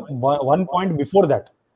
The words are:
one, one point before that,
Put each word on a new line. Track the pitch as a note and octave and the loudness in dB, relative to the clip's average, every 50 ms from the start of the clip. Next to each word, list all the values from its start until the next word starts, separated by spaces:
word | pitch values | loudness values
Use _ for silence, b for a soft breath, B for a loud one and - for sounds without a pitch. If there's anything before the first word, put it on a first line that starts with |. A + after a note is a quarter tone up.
| - - | 0 -4
one, | C#3+ B2 B2 C3+ D3 C#3+ C3+ | -8 -2 0 0 0 0 2
one | B2+ C#3+ F#3 F#3 | 0 0 0 0
point | F3 - F3+ F#3+ F#3+ E3 C#3+ | -2 -2 -2 -2 -2 -2 -2
before | C#3+ - - G3+ F#3 D3 | -4 0 2 2 4 4
that, | C3+ G2+ - _ _ _ _ _ _ | 2 -2 -2 _ _ _ _ _ _